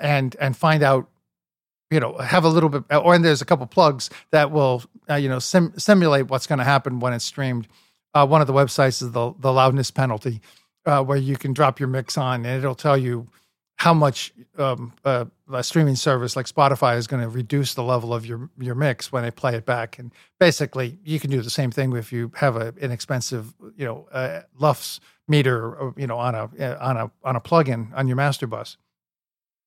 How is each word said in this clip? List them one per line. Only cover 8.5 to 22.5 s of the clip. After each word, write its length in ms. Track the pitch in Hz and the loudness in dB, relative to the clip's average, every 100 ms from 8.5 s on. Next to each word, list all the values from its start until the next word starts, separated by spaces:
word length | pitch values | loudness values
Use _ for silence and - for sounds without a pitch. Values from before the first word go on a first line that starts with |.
websites 480 | 135 139 - 135 123 | 4 2 4 2 2
is 120 | 123 | -6
the, 200 | 117 120 - | -4 -4 -2
the 140 | 135 | 0
Loudness 380 | 131 131 135 127 | 4 4 4 -2
Penalty, 520 | - 131 107 131 110 - _ _ _ | -2 -2 -2 -6 -8 -12 _ _ _
uh, 180 | - 143 | 0 0
where 160 | 135 139 | 2 -2
you 200 | 135 139 | -2 -4
can 160 | 139 | -4
drop 260 | 131 143 127 | 0 0 2
your 80 | 135 | -4
mix 300 | 131 120 - | -4 -4 -4
on 260 | 127 127 | -2 -4
and 140 | 120 131 | -4 -4
it'll 160 | 135 | -4
tell 240 | 123 151 139 | -2 2 2
you 280 | 127 120 113 _ _ _ _ - | 0 -4 -8 _ _ _ _ -2
how 160 | 170 | 2
much, 400 | 165 147 - - - - - | 4 4 0 -10 -14 -20 -6
um, 360 | 139 123 120 - | -4 -4 -10 -6
uh, 200 | 139 127 117 _ _ | -2 -2 -4 _ _
a 100 | 135 | -8
streaming 340 | 123 170 151 131 | -2 2 2 2
service 400 | 151 131 120 - | 0 0 -2 -6
like 100 | 123 | -6
Spotify 500 | - 139 135 131 120 | 2 2 4 0 0
is 100 | 113 | -2
gonna 220 | 135 117 | -6 -6
reduce 460 | 120 117 143 135 | -6 -4 -2 -2
the 80 | - | -4
level 320 | 120 123 117 | -2 -2 -2
of 100 | 117 | -8
your, 240 | 113 117 123 - | -8 -12 -14 -12
your 180 | 127 123 | -8 -2
mix 340 | 147 123 - | -2 -2 -6
when 140 | 131 | -6
they 80 | 117 | -6
play 240 | - 135 117 | -4 -4 -4
it 100 | 110 | -4
back. 320 | 120 113 - | -4 -4 -12
And 140 | 120 - _ _ | -20 -20 _ _
basically, 580 | 175 - 139 131 123 170 | 2 4 -4 -4 -8 -8
you 140 | 151 156 | -8 -6
can 100 | 147 | -2
do 140 | 135 | -4
the 80 | 117 | -2
same 220 | - 131 | -4 -2
thing 220 | 117 135 120 | -2 -2 -2
if 160 | 110 | -6
you 180 | 120 117 - | -8 -8 -2
have 200 | 143 | -2